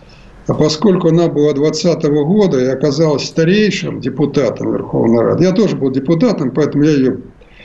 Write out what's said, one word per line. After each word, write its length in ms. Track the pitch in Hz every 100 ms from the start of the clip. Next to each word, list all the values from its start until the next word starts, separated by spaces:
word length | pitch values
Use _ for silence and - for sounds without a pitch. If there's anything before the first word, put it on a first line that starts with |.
| - - - - -
А 80 | -
поскольку 540 | 156 156 214 180 170
она 180 | 160 170
была 260 | 143 147
двадцатого 680 | 139 151 156 180 156 156 147
года 360 | 147 214 196 139
и 60 | 127
оказалась 600 | 135 151 139 160 135 -
старейшим 760 | - 160 202 214 - 151 110
депутатом 720 | 123 - 147 147 120 95 113
Верховной 480 | 110 - 139 117 117
Рады, 220 | 110 107
я 80 | 185
тоже 240 | 180 190 139
был 160 | 135
депутатом, 580 | 131 135 160 240 185 135
поэтому 360 | 123 143 147 151
я 60 |
ее 260 | 147 131 - - - - -